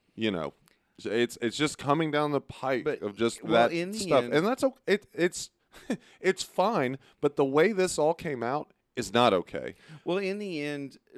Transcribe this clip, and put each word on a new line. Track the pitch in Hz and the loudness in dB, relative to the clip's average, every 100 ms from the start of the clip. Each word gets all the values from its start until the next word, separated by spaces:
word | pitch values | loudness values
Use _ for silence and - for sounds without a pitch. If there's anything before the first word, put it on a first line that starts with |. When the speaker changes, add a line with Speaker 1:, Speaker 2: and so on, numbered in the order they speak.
| _ - | _ -4
Speaker 1:
you | 110 | -2
know, | 90 73 - _ _ _ - | -2 -4 -10 _ _ _ -12
it's, | 101 110 120 - | -4 0 0 0
it's | 117 123 | -4 -2
just | 147 - | -2 -2
coming | 135 151 160 | -2 0 0
down | 147 147 | 0 0
the | 143 | -2
pike | - - 135 131 151 | -4 -8 -2 -2 -2
Speaker 2:
But, | 139 | -4
Speaker 1:
of | 104 101 | -6 0
just | 117 - | 0 0
Speaker 2:
well, | 110 | 2
Speaker 1:
that | 113 117 | 4 4
Speaker 2:
in | 170 180 | 2 -6
the | 214 | -6
Speaker 1:
stuff. | 190 139 | 2 2
Speaker 2:
end | 120 | 2
Speaker 1:
And | 143 202 | 0 0
that's | 262 | 0
o-, | 269 - - | -2 -2 -2
it, | 202 - | -2 -2
it's, | - 175 - - _ _ - - | -2 -2 -2 -14 _ _ -16 -8
<laughs> | 233 - - | -8 -8 -4
it's | 180 190 | -2 -2
fine, | - - 190 214 127 135 - - | -4 0 0 2 0 -4 -12 -4
but | 147 - | -2 2
the | 139 | 2
way | 143 190 | 6 4
this | 196 185 170 | 4 0 2
all | 151 | 0
came | 170 170 127 | 0 -4 -4
out | 117 143 - _ _ - | -2 -4 -6 _ _ -8
is | 98 | -2
not | 113 120 | 4 6
okay. | 92 82 - 62 - - 156 - | 4 0 -8 -10 -14 -20 -12 -4
Speaker 2:
Well, | 185 | -2
in | 190 202 | -2 -6
the | 202 160 | -6 -6
end, | 147 147 139 - _ | -6 -6 -10 -14 _